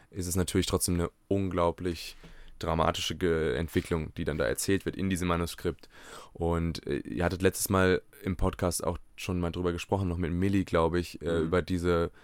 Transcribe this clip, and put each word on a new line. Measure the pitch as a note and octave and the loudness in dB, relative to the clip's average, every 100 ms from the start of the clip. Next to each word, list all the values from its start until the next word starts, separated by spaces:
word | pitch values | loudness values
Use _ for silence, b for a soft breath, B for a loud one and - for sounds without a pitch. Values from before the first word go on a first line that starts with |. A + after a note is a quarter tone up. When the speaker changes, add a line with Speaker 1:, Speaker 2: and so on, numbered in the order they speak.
| B | B
Speaker 1:
ist | - F2+ | -8 -4
es | |
natürlich | F2 F2 G2 E2+ | 0 0 2 2
trotzdem | F#2 - F2 | 0 0 0
eine | E2+ _ - | -2 _ -2
unglaublich | G2 F#2+ F2 E2+ E2 F2+ D#2+ - - B B B - | 0 0 2 0 0 -4 -6 -8 -14 B B B -8
dramatische | E2 E2 E2 D#2+ - | -2 2 2 2 -2
Ge-, | D#2+ F2+ D#2+ D#2 | 0 2 2 2
Entwicklung, | B1 E2 F#2 - E2+ D2+ - | 0 0 -2 0 -2 -2 -6
die | |
dann | D#2 D2+ | -4 -2
da | |
erzählt | B1+ C#2 - F#2+ - | -2 -2 0 0 0
wird | - | -4
in | F#2+ | -2
diesem | F#2 F2 | 0 0
Manuskript. | E2+ E2+ - F2+ D2+ - B B B B | 0 -2 -4 -6 -6 -12 B B B B
Und, | - E2+ E2+ E2+ D#2 - | -4 0 2 0 -4 -4
äh, | C#2+ | -4
ihr | - A#1+ | -2 0
hattet | F2 F2 | 0 2
letztes | F#2+ - - | 0 2 0
Mal | G2 F#2 F#2 - - | 4 4 4 0 -10
im | G2+ F2+ | -6 0
Podcast | F#2+ - F2+ - | 0 0 -2 0
auch | - F2 - | -2 -4 -10
schon | - - F2+ | -12 -4 -2
mal | F2 | -2
drüber | F2 F2+ | -2 -2
gesprochen, | E2+ - G2 F#2+ | -2 0 0 0
noch | E2+ | 0
mit | E2 | 0
Millie, | F2 G2 G2 | 2 2 2
glaub | F2+ E2+ E2 F2 | 2 4 4 2
ich, | E2+ - | -2 -6
äh, | D#2 E2+ | -2 0
Speaker 2:
Mhm. | D#2+ | 2
Speaker 1:
über | F2 | 2
diese | D#2+ F2+ F2 E2+ E2+ b | 2 0 2 2 2 b